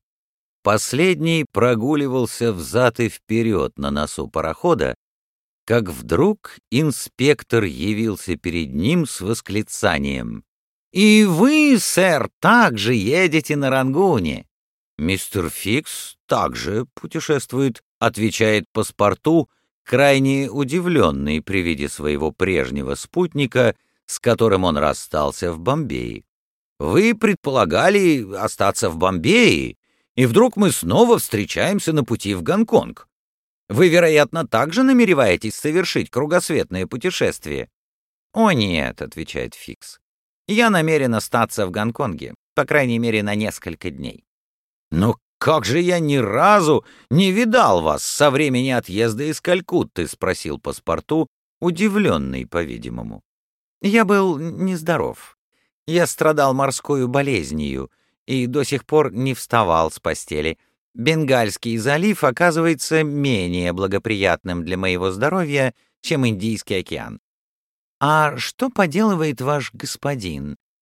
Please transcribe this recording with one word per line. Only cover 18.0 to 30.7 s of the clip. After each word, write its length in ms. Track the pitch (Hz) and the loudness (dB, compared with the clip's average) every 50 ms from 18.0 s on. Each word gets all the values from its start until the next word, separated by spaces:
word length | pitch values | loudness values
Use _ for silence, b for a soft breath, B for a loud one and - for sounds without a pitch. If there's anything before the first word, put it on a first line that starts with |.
| 117 113 - 101 110 107 - - 113 110 107 104 - - | -2 -2 0 0 -2 -2 0 0 2 2 2 0 -2 -2
паспорту, 800 | - 107 104 - - - 104 101 92 - - 156 165 165 139 - _ _ _ _ _ _ _ | -4 -4 -4 -4 -2 0 2 2 2 0 0 2 2 2 2 0 _ _ _ _ _ _ _
крайне 640 | - 123 127 139 143 139 135 135 135 135 139 139 113 | -2 2 4 4 4 4 4 4 2 2 0 -2 -4
удивлённый 920 | 104 143 143 123 151 185 175 180 170 139 98 80 71 67 71 73 78 78 | -4 -4 -4 -2 -2 -2 -2 0 2 2 2 2 0 -2 -2 -2 -4 -4
при 200 | - - 98 95 | -4 -4 -4 -2
виде 280 | 85 85 80 67 71 71 | -2 -2 -2 -4 -4 -6
своего 420 | - - 73 76 73 69 76 78 | -6 -6 -4 -4 -2 -2 -2 -4
прежнего 640 | - - 92 95 90 76 65 62 67 71 67 65 69 | -4 -2 -2 0 0 0 -2 -2 -4 -6 -6 -6 -6
спутника, 800 | - - - - 175 180 160 - 147 143 117 - 127 123 110 - - _ _ _ _ _ | -8 -10 -6 -4 -2 -2 -2 -2 -4 -4 -2 0 2 2 2 0 -2 _ _ _ _ _
с 140 | - - - | -14 -12 -4
которым 460 | - 123 113 - 113 110 98 95 92 | 0 0 2 2 2 2 2 2 2
он 120 | 87 76 73 | 0 0 2
расстался 720 | 76 73 69 - - - - 76 73 69 - - 90 87 | 0 0 -2 -2 -6 -6 -4 -2 -2 -2 -2 -4 -6 -6
в 80 | 82 80 | -6 -4
Бомбее. 680 | 85 120 139 160 147 117 - 62 60 58 53 50 - _ _ _ _ _ _ _ _ _ _ - | -4 -2 -2 -2 -4 -4 -6 -6 -6 -8 -10 -12 -16 _ _ _ _ _ _ _ _ _ _ -6
«Вы 380 | 73 78 101 165 214 233 233 | -2 0 2 4 4 2 2
предполагали 1200 | 220 - 214 190 - - 143 131 123 101 80 80 104 147 185 202 202 190 170 151 131 107 95 98 | 0 0 0 -2 -2 -4 -2 0 0 2 2 2 2 4 4 4 4 4 4 2 0 -2 -6 -6
остаться 540 | 95 107 110 - - 98 101 - - 113 92 | -6 -6 -6 -2 -2 0 0 0 0 -2 -4
в 80 | 80 80 | 0 0
Бомбее, 800 | 90 95 95 85 80 143 208 247 233 160 95 71 65 58 - _ _ _ _ _ _ _ _ | 0 0 0 0 2 2 4 4 4 4 4 2 -2 -6 -8 _ _ _ _ _ _ _ _
и 100 | 120 131 | 0 2
вдруг 320 | 117 123 196 247 247 - 196 | 4 4 4 4 4 4 2
мы 140 | 208 170 | 2 2